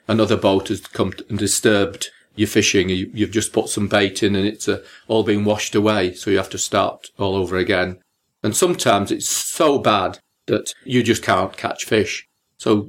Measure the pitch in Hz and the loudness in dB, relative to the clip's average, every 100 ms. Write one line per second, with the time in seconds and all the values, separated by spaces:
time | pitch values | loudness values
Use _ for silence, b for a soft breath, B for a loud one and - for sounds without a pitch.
0 | b 110 107 - 104 95 - 101 - - | b 2 4 4 4 2 0 -6 -6 -4
1 | 98 87 - 101 101 - 120 104 98 - | -4 -4 -8 -4 -2 2 4 4 2 -4
2 | - b b - 104 110 98 101 90 92 | -12 b b -4 0 2 4 2 2 0
3 | 95 110 95 107 - - - - 101 107 | -4 -4 -2 -2 -2 -2 -2 -2 0 2
4 | 98 - 104 98 98 - - 101 B B | 0 0 0 2 0 -2 -4 -4 B B
5 | B 113 107 104 104 107 - 110 107 104 | B 0 2 0 0 -2 -2 0 2 2
6 | 92 - - 95 95 92 - 104 95 - | 0 -2 -2 0 -2 -6 -2 0 0 -4
7 | - - 98 95 87 92 92 92 90 92 | -12 -4 -2 -2 -2 -2 0 0 -2 -6
8 | _ _ _ _ 107 - 180 160 127 101 | _ _ _ _ -4 0 0 2 2 2
9 | 98 107 - - - - 156 139 117 104 | 0 -4 -4 -4 -4 0 2 2 2 0
10 | 90 98 _ _ - 107 - - - 123 | -2 -8 _ _ -4 -4 -4 -12 -2 0
11 | 110 107 - 92 95 - 117 - - 110 | 2 2 2 0 0 -4 -6 -6 -2 0
12 | 92 - - _ _ - - 104 | 0 -4 -12 _ _ -6 0 0